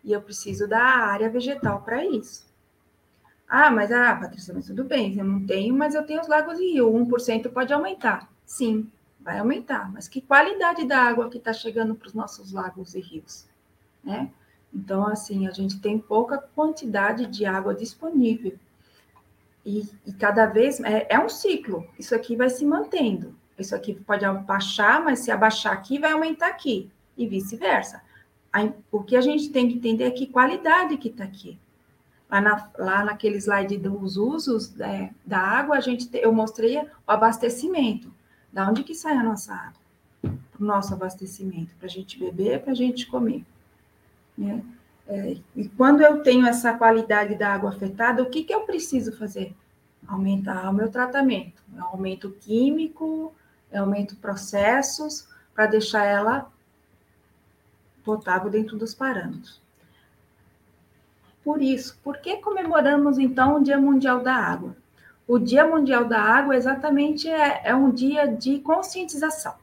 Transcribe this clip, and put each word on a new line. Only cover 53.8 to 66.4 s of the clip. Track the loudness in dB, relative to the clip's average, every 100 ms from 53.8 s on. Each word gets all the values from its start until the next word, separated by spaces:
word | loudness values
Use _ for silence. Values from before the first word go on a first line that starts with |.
aumento | -2 -2 -6 -10
processos | -10 -10 -6 0 2 2 0 -6 -8 -10 -16 -20 _ 0
pra | 2
deixar | 2 2 0 2
ela | 2 0 -2 -6 _ _ _ _ _ _ _ _ _ _ _ _ _ _ _
potável | -6 -4 0 0 0
dentro | -2 -2 -6
dos | -10
parâmetros. | -6 -4 -4 -8 -12 -16 -20 _ _ _ _ _ _ _ _ _ _ _ _ _ _ _ _ _ _
Por | -4 0
isso, | 0 0 -4 -12
por | -12 -10
que | -8 -6
comemoramos, | -4 -4 2 2 4 4 4 4
então, | 2 4 4 4
o |
Dia | 4 4
Mundial | 6 4 4 2
da | 0
Água? | 0 0 -4 -8 -14 _ _ -20 _ 0
O | 2
Dia | 4 6 6
Mundial | 4 4 2 2
da | 2
Água | 6 4